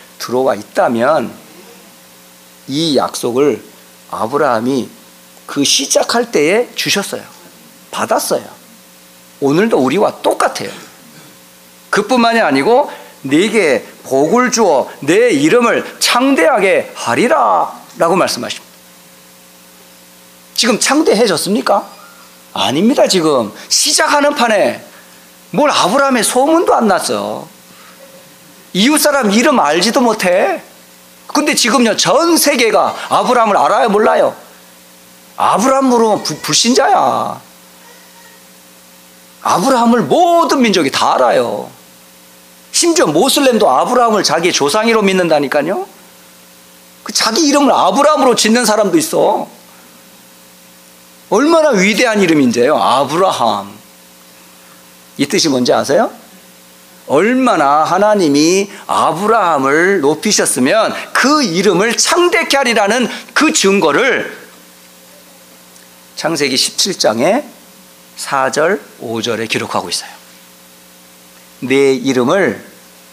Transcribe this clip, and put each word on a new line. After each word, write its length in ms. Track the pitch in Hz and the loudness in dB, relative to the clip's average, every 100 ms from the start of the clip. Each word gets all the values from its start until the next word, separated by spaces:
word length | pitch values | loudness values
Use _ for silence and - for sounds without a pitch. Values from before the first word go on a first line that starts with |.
| - - | -20 -18
들어와 360 | - 123 131 | -6 -2 -2
있다면 800 | 101 104 - 170 117 127 156 110 - - - - - - - - - - - - - - | -2 -6 -2 -2 0 0 0 -2 -10 -20 -20 -20 -20 -20 -20 -20 -20 -20 -20 -20 -20 -10
이 280 | 139 165 123 | -4 -2 -2
약속을 680 | 90 - 131 120 143 120 - - - - - | -2 -4 -4 0 0 0 -6 -20 -20 -20 -14
아브라함이 800 | - 110 139 147 113 120 135 101 - - - - - - | -8 -6 -2 0 0 0 -2 -4 -12 -20 -20 -20 -20 -10
그 180 | - | -4
시작할 680 | - - 269 480 - 233 233 | -2 -2 -2 -2 0 -2 -2
때에 380 | 160 151 208 240 | 0 0 0 -2
주셨어요. 480 | - - 202 196 113 107 - - - - - - | -6 -6 -4 -6 -10 -14 -20 -20 -20 -20 -20 -16
받았어요. 540 | - 214 233 - 151 104 - - - - - - - - - | -8 -4 -4 -2 -6 -6 -18 -20 -20 -20 -20 -20 -20 -20 -6
오늘도 380 | 139 156 226 208 | -2 0 2 0
우리와 420 | 131 160 202 - | 0 0 -2 -2
똑같아요. 500 | - - - - - - - - - - - - - - - - - | -4 -2 -4 -4 -10 -14 -20 -20 -20 -20 -20 -20 -20 -20 -20 -20 -6
그뿐만이 520 | 175 208 254 233 233 | -6 -2 0 2 2
아니고 520 | 175 135 147 247 285 - - - | 0 0 2 2 0 -6 -20 -16
"네게 640 | 135 143 214 214 165 117 - - | -2 0 2 0 0 0 -4 -14
복을 460 | - 135 156 226 247 | -4 -2 2 2 0
주어 400 | - 202 139 - - | 0 2 2 -2 -6
내 300 | 143 185 240 | 0 2 2
이름을 640 | 151 147 240 240 254 - - | 2 2 2 2 0 -4 -6
창대하게 920 | - 240 269 277 330 240 190 156 - | -2 0 2 2 2 2 2 0 -2
하리라"라고 1200 | - - 123 226 311 226 175 156 - - - 170 185 | -8 -4 0 0 2 2 0 -2 -8 -18 -4 0 0
말씀하십니다. 580 | 131 - 107 - - - - - - - - - - - - - - - - - - - - | -2 -4 -10 -12 -18 -20 -20 -20 -20 -20 -20 -20 -20 -20 -20 -20 -20 -20 -20 -20 -20 -20 -12
지금 240 | - 226 214 | -4 -2 -2
창대해졌습니까? 1120 | - 285 320 196 226 165 180 220 - 202 - - - - - - - | 0 2 2 2 2 0 -2 -2 0 -2 -2 -12 -20 -20 -20 -20 -16
아닙니다. 540 | - 98 135 220 285 185 | -6 -2 0 2 2 0
지금 460 | 190 160 131 104 - - | 0 2 0 -2 -8 -6
시작하는 640 | - - - 311 294 285 | -4 -2 -2 0 0 0
판에 500 | 285 233 208 135 110 - - - - - - - | 0 0 2 0 -2 -10 -20 -20 -20 -20 -20 -8
뭘 200 | 175 294 | 0 0
아브라함의 540 | - - 269 277 247 | 2 0 0 0 0
소문도 500 | 190 247 285 330 381 | 0 0 2 2 2
안 140 | 269 226 | 0 2
났어. 580 | 175 - 107 104 120 165 - - - - - - - - - - - - | 0 -2 -6 -6 -8 -12 -20 -20 -20 -20 -20 -20 -20 -20 -20 -20 -20 -8
이웃사람 580 | 180 233 311 294 277 214 | -2 0 2 2 0 2
이름 300 | 208 302 247 | 2 2 2
알지도 400 | 147 165 196 - | 2 0 0 0
못해. 600 | 240 214 185 180 381 330 - - - - - - - | 0 0 0 2 0 -2 -10 -20 -20 -20 -20 -20 -6
근데 260 | 285 294 | -2 -2
지금요, 420 | 262 233 240 233 175 | 0 0 2 2 0
전 400 | 160 233 339 311 | 0 2 2 2
세계가 600 | 285 277 233 190 127 - - | 2 2 2 2 0 -2 -2
아브라함을 480 | 156 208 240 220 180 | -2 2 2 2 2
알아요, 320 | 139 214 254 | 2 2 2
몰라요? 480 | 202 220 226 143 - - - - - - - - - - - | 2 2 2 0 -2 -14 -20 -20 -20 -20 -20 -20 -20 -18 -4
아브라함 480 | 104 165 247 269 | 0 0 0 0
모르면 400 | 269 240 226 202 | 2 2 2 0
불-, 140 | - 247 | -4 -10
불신자야. 1000 | - - 233 269 277 370 135 120 117 - - - - - - - - - - - - - - - - - - - - - | -6 -2 0 0 2 2 0 -2 -4 -8 -16 -20 -20 -20 -20 -20 -20 -20 -20 -20 -20 -20 -20 -20 -20 -20 -20 -20 -20 -10
아브라함을 600 | - 139 226 240 233 240 | -2 0 2 2 2 2
모든 580 | 147 240 349 339 330 302 | 2 2 4 4 2 2
민족이 300 | 240 185 135 | 2 2 0
다 240 | - 127 | 0 0
알아요. 560 | - 254 156 117 107 64 - - - - - - - - - - | 2 2 2 0 -4 -10 -16 -20 -20 -20 -20 -20 -20 -20 -20 -10
심지어 340 | - 339 330 220 | -4 0 2 2
모슬렘도 640 | - 262 294 269 226 196 | 2 0 2 2 2 2
아브라함을 540 | 131 170 247 233 208 | 2 2 2 2 2
자기의 280 | 170 180 170 | 0 0 0
조상이로 500 | - 143 208 226 220 | 0 0 0 0 2
믿는다니까요. 840 | 196 190 170 151 139 147 147 220 381 - - - - - - - - - - - | 2 0 0 0 0 -2 -2 -4 -8 -16 -20 -20 -20 -20 -20 -20 -20 -20 -20 -20
그 80 | - | -10
자기 340 | - 226 226 302 | -4 -2 0 0
이름을 260 | 285 277 | 2 2
아브라함으로 640 | 156 165 196 285 294 262 | 2 2 2 2 2 2
짓는 300 | 233 214 233 | 2 2 0
사람도 340 | 240 214 202 165 | 2 0 0 0
있어. 500 | - - - - - - - - - - - - - - - - - - - - - - - | -2 0 0 -2 -6 -16 -20 -20 -20 -20 -20 -20 -20 -20 -20 -20 -20 -20 -20 -20 -20 -20 -4
얼마나 400 | 196 294 330 311 | 0 2 4 4
위대한 500 | 214 190 214 233 214 | 2 0 0 0 2
이름인데요, 560 | 180 156 131 113 123 139 | 2 2 2 2 2 2
아브라함. 960 | 95 123 135 160 185 120 120 101 98 101 - - - - - - - - - - - - - - | 2 0 0 0 0 0 -2 -2 -6 -16 -20 -20 -20 -20 -20 -20 -20 -20 -20 -20 -20 -20 -18 -6
이 100 | 139 | -4
뜻이 220 | 190 160 | -2 0
뭔지 240 | 131 123 | 0 0
아세요? 380 | 123 113 156 277 - - - - - - - - - - | 0 0 0 0 -4 -20 -20 -20 -20 -20 -20 -20 -20 -2
얼마나 800 | 139 208 262 254 185 139 151 | 0 2 2 0 2 2 2
하나님이 840 | 151 180 208 208 160 143 156 190 202 - - | 2 2 2 2 2 2 2 2 -2 -8 -6
아브라함을 1120 | 101 131 160 208 226 180 151 135 151 180 196 | -2 0 -2 0 0 2 0 0 2 2 2
높이셨으면 920 | 139 156 214 202 180 - 127 214 196 - - | 0 0 -2 0 0 0 0 2 0 -4 -6
그 320 | - 254 302 | -2 0 0
이름을 520 | 233 165 202 175 226 - | 0 0 0 2 0 0
창대케 600 | - 349 349 233 - 277 | 0 2 2 0 0 0
하리라는 520 | 254 226 202 233 240 - - | 0 0 0 0 -2 -6 -10
그 180 | - 311 | -2 0
증거를 840 | 311 196 196 160 143 254 151 - - - - - - - - - - - - - - - - - - - - | 0 0 2 2 2 0 -2 -6 -12 -20 -20 -20 -20 -20 -20 -20 -20 -20 -20 -20 -20 -20 -20 -20 -20 -20 -8
창세기 400 | 151 160 143 131 | -6 -4 -2 -2
십칠 420 | - - 202 170 | -4 -4 -6 -2
장의 460 | 151 113 151 240 294 - - - - - - - | -2 0 0 0 -4 -14 -20 -20 -20 -20 -20 -16
사 340 | - 139 131 | -6 -2 -2
절, 300 | 131 160 208 - - | 0 -2 -2 -6 -16
오 220 | 117 113 | -8 -6
절에 240 | 110 107 113 | -4 -6 -4
기록하고 420 | 120 110 104 90 | -6 -4 -6 -6
있어요. 220 | - - - - - - - - - - - - - - - - - | -8 -10 -18 -20 -20 -20 -20 -20 -20 -20 -20 -20 -20 -20 -20 -20 -14
"내 340 | 127 135 139 | -2 2 2
이름을 720 | 131 131 127 123 190 156 95 - - - - - | 2 0 0 0 2 0 -4 -12 -20 -20 -20 -20